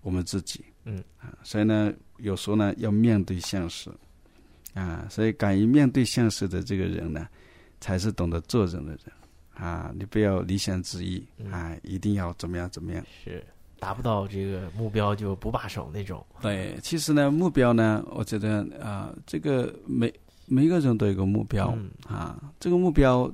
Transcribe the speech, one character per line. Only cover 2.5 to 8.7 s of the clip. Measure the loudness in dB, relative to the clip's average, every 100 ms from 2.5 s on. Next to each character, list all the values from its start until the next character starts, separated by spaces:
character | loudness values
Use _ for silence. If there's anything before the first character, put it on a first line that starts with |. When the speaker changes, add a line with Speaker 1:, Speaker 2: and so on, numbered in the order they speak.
Speaker 1:
候 | 2
呢， | 2 0
要 | 0
面 | 4 4 4
对 | 2 -4
现 | -4 -4 -6
实。 | -8 -14 -18 -20 -20 _ _ -20 -20 -14
啊， | -8 -6 -6 -8
所 | 0 0
以 |
敢 | 2 2 4
于 |
面 | 6 6 6
对 | 4
现 | 2 2 2
实 | 2 -4
的 | -4
这 | -4 -2
个 |
人 | -2 -2 -4
呢， | -6 -8 -16 -20 -20 -20 -14
才 | -4 -2
是 | -2
懂 | -2 -2
得 | -2
做 | 0 0
人 | 0